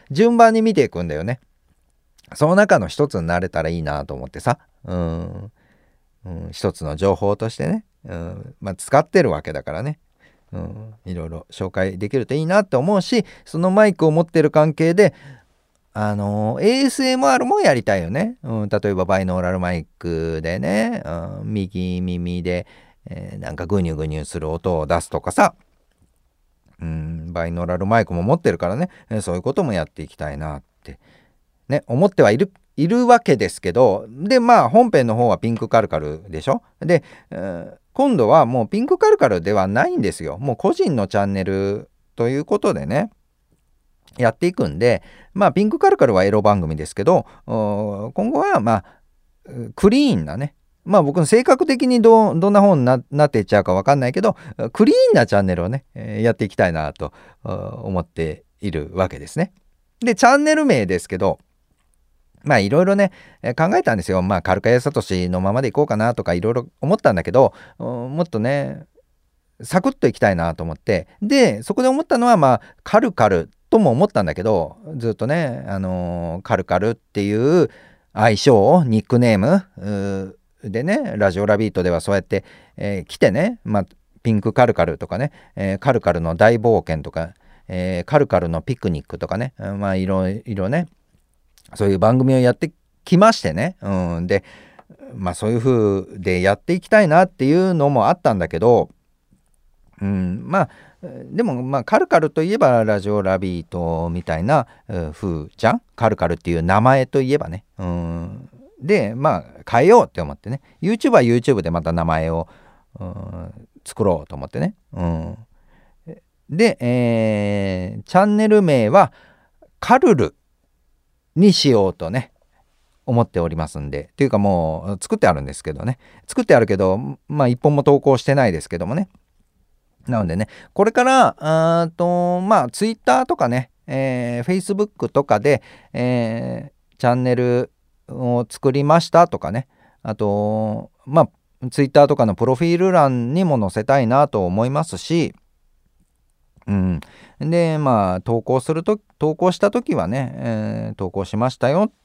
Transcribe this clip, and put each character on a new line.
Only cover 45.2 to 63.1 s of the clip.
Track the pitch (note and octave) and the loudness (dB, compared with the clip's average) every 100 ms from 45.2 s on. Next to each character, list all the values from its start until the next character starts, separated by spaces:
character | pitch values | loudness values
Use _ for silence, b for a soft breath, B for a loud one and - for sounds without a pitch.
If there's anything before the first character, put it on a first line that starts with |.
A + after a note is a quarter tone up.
| b | b
ま | F#3+ G3 | 0 0
あ、 | |
ピ | F3 | 2
ン | G#3+ | 0
ク | D4+ | 2
カ | G4 | 2
ル | G4 | 4
カ | B2+ | 4
ル | |
は | F#2+ | 4
エ | G2 | 2
ロ | G#2+ | 2
番 | G#2 G2+ | 2 2
組 | D#2+ D#2 | 0 -6
で | D#2 | -8
す | - | -4
け | |
ど、 | - F3 - b - | 0 0 0 b -8
お | A2+ G#2 G#2 G#2+ G2+ A2+ | -4 -2 -4 -6 -8 -8
ー、 | |
今 | E3 G#3+ | -6 -2
後 | C#4 | -2
は、 | G4 F#4 | 0 0
ま | A2 | 0
あ、 | G#2+ b b _ _ _ _ - B2+ A2+ - | -2 b b _ _ _ _ -18 -14 -14 0
ク | G3+ | 2
リ | B3+ D4 | 4 2
ー | A#2 | 0
ン | D2+ | -4
な | E2+ | -8
ね、 | D3 _ _ _ - | -10 _ _ _ 0
ま | G3+ | 2
あ、 | |
僕 | C#3+ C#3+ | 2 0
の | D3+ | 2
性 | A3+ | 2
格 | B3+ B3+ F4+ | 4 2 2
的 | C4 B3+ | 0 2
に | B3 | 4
ど | A3+ A3+ G#3+ | 6 8 6
う、 | E3 | 2
ど | G3 | 4
ん | |
な | G3+ | 6
方 | G3+ D#3+ | 6 4
に | |
な、 | B2 B2+ - | 4 2 0
な | C#3+ D3 | 0 2
っ | |
て | A2+ | 2
い | |
っ | G2 | 2
ち | G#2 | 2
ゃ | |
う | |
か | F2+ | 2
わ | F#2 | 0
か | G2 C#3+ | 2 2
ん | |
な | B2 | 0
い | |
け | D#3+ | 0
ど、 | G#3 - C#3+ B A2+ | -2 -2 -10 B -6
ク | - G#3 | 2 4
リ | |
ー | B4 B4+ | 6 4
ン | G4+ | 4
な | A2+ | 4
チ | G2+ | 2
ャ | |
ン | F#2+ | 2
ネ | E2+ | 0
ル | F2 | -2
を | |
ね、 | C3+ _ | -6 _
え | - A2 G#2 | -16 -10 -2
ー、 | |
や | A2+ | 0
っ | - | 0
て | G#2 | -4
い | |
き | - | 0
た | F#2+ | 0
い | |
な | D#2+ D2+ | 0 -6
と、 | - D2 b b b | -8 -12 b b b
お | - | -12
ー、 | F#2+ G2 - | -10 -10 -12
思 | G#2 F#2 | -6 -6
っ | E2 | -6
て | - D#2+ D2 _ _ | -6 -6 -6 _ _
い | G#2 | -8
る | D#2+ D2 | -6 -6
わ | F#2 F#2 | -4 -4
け | - | -4
で | D2 | -12
す | D3+ | -6
ね。 | F#3 _ _ _ _ - | -6 _ _ _ _ -6
で、 | A#3 A3 | -2 4
チ | B3 | 4
ャ | C#4+ | 4
ン | |
ネ | D4+ D#4 | 4 2
ル | C#4+ | 2
名 | C#3+ F#2 | 2 0
で | F2+ | -2
す | - | -4
け | F2+ | -2
ど、 | F#2+ - _ _ _ _ _ _ _ _ _ _ | -2 -2 _ _ _ _ _ _ _ _ _ _
ま | C#3+ B2+ | 0 0
あ、 | |
い | G2 | 2
ろ | D3 | 2
い | F#3 | 2
ろ | G3 | 2
ね、 | F#3+ | 0